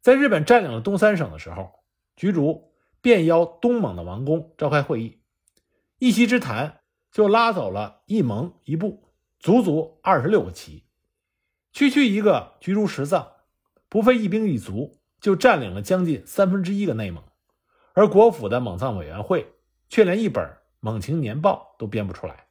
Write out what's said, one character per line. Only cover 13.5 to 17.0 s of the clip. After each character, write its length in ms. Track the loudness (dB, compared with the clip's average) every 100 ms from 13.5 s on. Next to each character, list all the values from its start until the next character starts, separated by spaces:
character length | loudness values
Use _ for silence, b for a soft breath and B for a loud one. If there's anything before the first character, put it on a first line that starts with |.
| _ _ _ _
不 120 | 0
费 160 | 2 2
一 120 | 0
兵 200 | -2 -2
一 100 | -4
卒 400 | -6 -10 -10 _ _ _
就 160 | -2 2
占 240 | 4 2
领 120 | -2
了 100 | -10
将 220 | -4 -2
近 220 | 0 -4 -6
三 240 | 0 0
分 120 | 0
之 100 | -2
一 140 | -4 -4
个 80 |
内 160 | -4